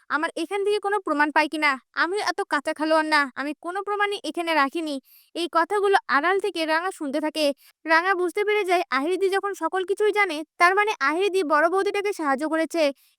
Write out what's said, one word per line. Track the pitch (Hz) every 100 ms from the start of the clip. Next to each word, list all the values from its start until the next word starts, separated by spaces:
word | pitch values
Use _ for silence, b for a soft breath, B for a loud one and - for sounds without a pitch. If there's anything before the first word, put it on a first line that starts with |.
| -
আমার | 285 320 -
এখান | 320 403
থেকে | 403 415
কোনো | 392 403
প্রমাণ | 330 294 302
পাই | 311 302
কিনা। | 311 302 262 -
আমি | - 320 403
এত | - -
কাঁচা | 392 302 311
খেলোয়াড় | 311 311 320 311
না, | 302 277 -
আমি | 277 302
কোনো | 339 381
প্রমাণই | 403 403 415 403
এখানে | 302 311 339
রাখিনি।" | 311 277 339 311 269 b b b -
এই | 339
কথাগুলো | 339 330 415 392 392 -
আড়াল | 269 330 392
থেকে | 415 339 320
রাঙা | 320 370
শুনতে | - 285 285
থাকে। | 302 320 294 277 b _ 311
রাঙা | 320 359 359
বুঝতে | 359 403
পেরে | 415 427 370
যায় | 359 -
আহিরিদি | 269 294 370 392
যখন | 381 403
সকল | 381 320 370 370
কিছুই | 392 427
জানে, | 415 392 294 277 -
তার | 349 381
মানে | 415 -
আহিরিদি | 269 320 403 370
বড় | 294 302 330
বৌদিটাকে | 381 392 403 392
সাহায্য | 381 302 269 302
করেছে। | 320 320 339 294 b b